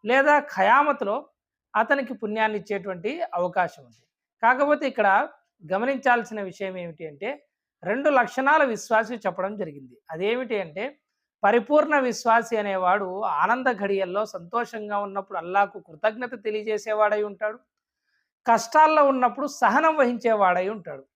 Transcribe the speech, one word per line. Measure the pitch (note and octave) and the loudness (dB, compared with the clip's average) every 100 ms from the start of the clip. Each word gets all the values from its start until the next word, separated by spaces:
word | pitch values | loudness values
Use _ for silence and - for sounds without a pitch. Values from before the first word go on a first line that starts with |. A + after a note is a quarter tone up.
| G#3 | 2
లేదా | C4 C#4 D4 | 2 6 4
ఖయామత్లో | D4 - G3 B3+ D4 C#4 G3 A#3 D4+ _ _ _ _ G#3 | 2 0 4 6 4 0 -2 -4 -6 _ _ _ _ -2
అతనికి | A3+ C#4 C4+ | 0 0 -2
పుణ్యాన్ని | A3+ G#3+ G#3+ A3 G#3+ | -8 -6 -2 -2 -2
ఇచ్చేటువంటి | G#3 G3+ G3 F3+ F#3 D#4+ E4+ | -6 -8 -6 -8 -8 -6 -6
అవకాశం | F3 F3+ F#3 F3 - | -4 -4 -2 -4 -6
ఉంది. | B2+ _ _ _ _ _ | -20 _ _ _ _ _
కాకపోతే | A#3 B3+ C#4+ D4 C#4+ | 2 2 2 0 -2
ఇక్కడ | - G#3 G3 D4+ - _ _ D#3 | 0 2 2 0 -8 _ _ -6
గమనించాల్సిన | F#3+ B3 C4+ C4 A#3+ G3 G#3+ | -4 -2 -2 0 0 -2 -8
విషయం | G3 F3 F#3+ F#3 | -10 -8 -10 -8
ఏమిటి | F3 D#3 D#3+ | -12 -12 -16
అంటే, | C#3+ G3+ D4 _ _ _ _ | -10 -10 -10 _ _ _ _
రెండు | E3+ A#3+ D4 | -6 -2 2
లక్షణాల | C4+ A#3 - C4+ D#4 | 2 0 -2 2 2
విశ్వాసి | C#4 G#3 - A3 G#3+ A#3+ | 2 -2 -2 0 0 -6
చెప్పడం | G3 F#3 F#3+ G#3 | -6 -4 -8 -6
జరిగింది. | E3+ C#3+ B2+ B2 _ | -10 -12 -20 _ _
అదేమిటి | D#3+ G3 A#3+ B3 G#3+ | -6 -4 -2 -4 -6
అంటే, | F3 D#3 B3 D4 _ _ _ _ | -6 -10 -10 -12 _ _ _ _
పరిపూర్ణ | G3 A#3 A#3+ D4+ D#4 D4 | 2 2 4 2 4 2
విశ్వాసి | B3+ G#3+ A#3 A3+ A#3 A3+ | 0 -2 2 2 2 -4
అనేవాడు | G#3 F#3+ F3+ G3+ F#3+ F#3+ | -2 0 2 0 -2 -6
ఆనంద | G#3+ D3 F3+ B3 B3+ | -4 0 0 2 0
ఘడియల్లో | G#3+ G3+ G3 F#3 F#3+ G#3+ | -2 -2 -2 -2 -4 -6
సంతోషంగా | F#3 C4+ A#3 A#3 A3+ G#3 G#3 | -8 -6 -6 -6 -8 -6 -6
ఉన్నప్పుడు | G3+ G3 F#3+ F#3+ | -6 -8 -8 -10
అల్లాహకు | E3+ G3 G3+ G3 | -2 0 0 -2
కృతజ్ఞత | - D#3 A3 A3 B3 A#3 | -20 -2 -2 -2 -12 -8
తెలియజేసేవాడై | A3 G#3+ G#3+ G#3+ G#3+ G#3+ G#3 G#3+ | -6 -6 -4 -6 -4 0 2 2
ఉంటాడు, | G#3 F#3+ G#3+ A#3 _ _ _ _ _ _ _ _ - | -2 -6 -8 -8 _ _ _ _ _ _ _ _ 2
కష్టాల్లో | A3+ - D#4 D#4 D#4 | 2 4 6 6 6
ఉన్నప్పుడు | C#4 C4 B3 C4 C#4+ | 4 4 0 0 -8
సహనం | - A3+ B3 D#4+ D#4 | 0 2 4 2 4
వహించేవాడై | B3 A#3+ A#3 G#3+ F#3+ F3+ F#3 | 2 2 0 2 4 2 -2
ఉంటాడు. | G#3+ E3 C#3 C#3 | -6 -12 -16 -18